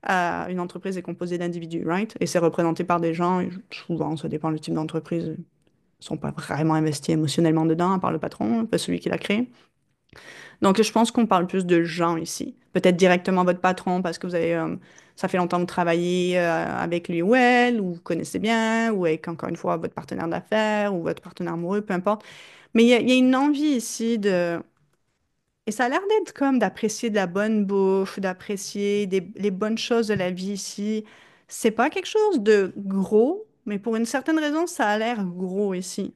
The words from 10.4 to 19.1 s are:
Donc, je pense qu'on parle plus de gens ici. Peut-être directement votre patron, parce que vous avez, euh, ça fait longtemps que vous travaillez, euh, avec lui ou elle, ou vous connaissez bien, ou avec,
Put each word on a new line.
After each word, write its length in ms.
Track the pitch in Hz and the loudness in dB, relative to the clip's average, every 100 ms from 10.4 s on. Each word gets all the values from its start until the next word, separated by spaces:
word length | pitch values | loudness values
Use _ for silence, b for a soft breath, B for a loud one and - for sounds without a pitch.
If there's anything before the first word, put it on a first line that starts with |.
| B B | B B
Donc, 200 | 196 196 | 2 4
je 100 | 214 | 4
pense 200 | - 233 | 4 2
qu'on 140 | - 226 | 2 2
parle 220 | 185 180 | 2 2
plus 180 | 190 180 | -2 2
de 180 | 175 | 2
gens 340 | 170 165 170 165 | 2 0 0 0
ici. 380 | 165 - - - _ | -6 -8 -10 -12 _
Peut-être 220 | 190 180 180 | 2 2 6
directement 480 | 185 180 180 185 | 6 4 4 2
votre 160 | 180 180 | 2 2
patron, 400 | 185 190 - 180 | 2 0 0 0
parce 160 | 180 165 | -2 -4
que 100 | 185 | -4
vous 80 | 175 | -2
avez, 200 | 165 165 | 0 0
euh, 200 | 160 180 B B B - | -2 -6 B B B -6
ça 120 | 185 | -2
fait 100 | 185 | 0
longtemps 200 | 175 175 | 0 0
que 40 | |
vous 40 | 175 | -2
travaillez, 720 | - 170 170 175 180 180 180 | 0 0 2 2 0 2 2
euh, 260 | 170 165 170 - | 2 0 -2 -4
avec 320 | 170 170 175 | -2 -4 -4
lui 120 | 170 | -2
ou 140 | 175 254 | 2 4
elle, 460 | 247 247 247 240 | 6 4 4 2
ou 120 | 190 | -2
vous 80 | 175 | -6
connaissez 380 | - 170 160 190 | -6 -4 -4 -4
bien, 520 | 196 226 226 226 226 | 0 0 0 0 0
ou 120 | 214 | 0
avec, 220 | 175 | 0